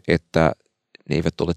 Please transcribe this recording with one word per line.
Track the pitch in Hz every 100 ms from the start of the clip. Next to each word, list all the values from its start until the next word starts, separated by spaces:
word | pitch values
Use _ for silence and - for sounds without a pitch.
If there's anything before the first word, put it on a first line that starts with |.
| -
että | 85 _ 82 80 - _ _ _ - -
ne | 73
eivät | 82 -
ole | 85